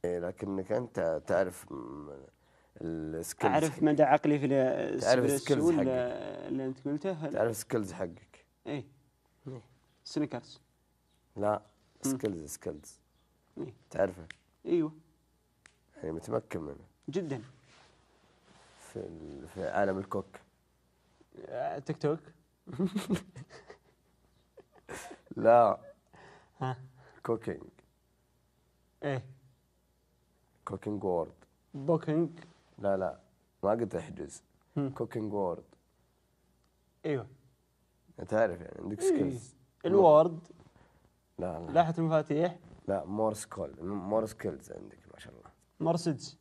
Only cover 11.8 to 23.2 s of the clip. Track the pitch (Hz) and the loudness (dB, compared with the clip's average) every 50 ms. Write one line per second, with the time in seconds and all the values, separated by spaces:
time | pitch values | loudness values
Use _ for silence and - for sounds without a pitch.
11.8 | _ _ _ _ - 139 135 127 - 107 95 82 76 73 - - - 98 76 76 | _ _ _ _ -4 -2 -2 0 -2 -4 -4 -4 -10 -12 -14 -10 -8 -10 -10 -10
12.8 | 73 - - _ _ _ _ _ _ _ _ _ _ _ _ - - - - _ | -14 -20 -20 _ _ _ _ _ _ _ _ _ _ _ _ -12 -12 -12 -12 _
13.8 | _ _ - - 95 92 90 90 80 - - _ _ _ _ _ _ - 170 175 | _ _ 0 0 0 0 0 -8 -16 -18 -20 _ _ _ _ _ _ 0 2 2
14.8 | 156 156 156 156 _ _ _ _ _ _ _ _ _ _ _ _ _ - _ _ | 2 0 -4 -12 _ _ _ _ _ _ _ _ _ _ _ _ _ -20 _ _
15.8 | _ _ _ - - 78 80 82 - - 117 120 - - - 90 80 73 71 - | _ _ _ -10 -8 -8 -8 -8 -6 -4 -4 -4 -4 -4 -8 -8 -8 -8 -12 -14
16.8 | - - _ _ _ - 139 190 180 151 135 120 107 - - - _ - - - | -18 -20 _ _ _ -6 -4 -4 -4 -4 -6 -8 -10 -16 -20 -20 _ -20 -20 -20
17.8 | - - _ _ _ _ _ _ _ _ _ _ _ _ - - - - - - | -20 -20 _ _ _ _ _ _ _ _ _ _ _ _ -20 -20 -20 -20 -20 -20
18.8 | - - - - - 90 85 80 78 73 71 69 69 85 - 92 87 73 - 95 | -20 -12 -10 -10 -10 -10 -12 -14 -14 -14 -14 -14 -16 -14 -10 -6 -6 -2 2 2
19.8 | 101 98 95 95 98 - - 101 95 - - - - _ _ _ _ _ _ _ | 2 2 0 -2 -4 -4 -4 -6 -6 -6 -18 -20 -20 _ _ _ _ _ _ _
20.8 | _ _ _ _ _ _ _ _ _ _ _ - - - - 120 135 143 160 147 | _ _ _ _ _ _ _ _ _ _ _ -18 -14 -10 -6 -6 -4 -4 -6 -6
21.8 | 139 - 156 - - 147 156 160 - - - _ _ _ _ _ _ - 180 123 | -6 -6 -6 -2 0 0 0 0 -6 -18 -20 _ _ _ _ _ _ -14 -4 -2
22.8 | 190 180 190 208 - - 208 - | -2 0 0 -4 -2 -2 -2 -2